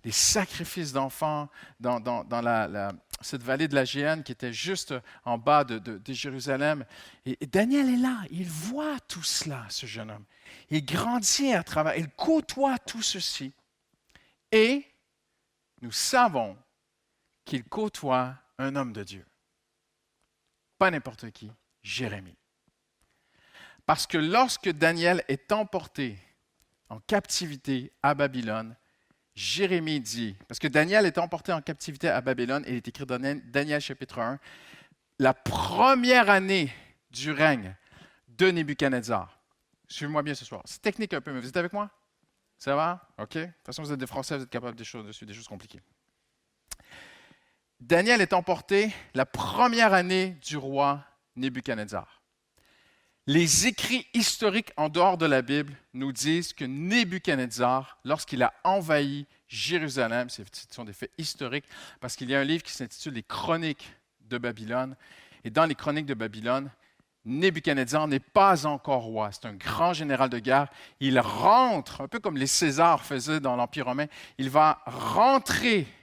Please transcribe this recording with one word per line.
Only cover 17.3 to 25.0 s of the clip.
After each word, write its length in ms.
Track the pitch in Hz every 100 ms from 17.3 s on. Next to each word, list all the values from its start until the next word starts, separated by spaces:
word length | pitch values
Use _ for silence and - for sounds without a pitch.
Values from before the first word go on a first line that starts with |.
| _ -
qu'il 180 | 135 117
côtoie 680 | - 214 - 139 127 127 135 _ -
un 180 | 135 139
homme 180 | 127
de 100 | 110
Dieu. 220 | 98 98 _ _ _ _ _ _ _ _ _ _ _ _ _ _ _ _
Pas 100 | -
n'importe 400 | 147 127 113 113
qui, 220 | - 107 113 _ _
Jérémie. 520 | 98 - 120 101 92 _ _ _ _ _ _ _ _ _ _ _ _ - - - -
Parce 180 | 156 -
que 100 | 165
lorsque 520 | 156 220 262 - 196
Daniel 540 | 151 165 170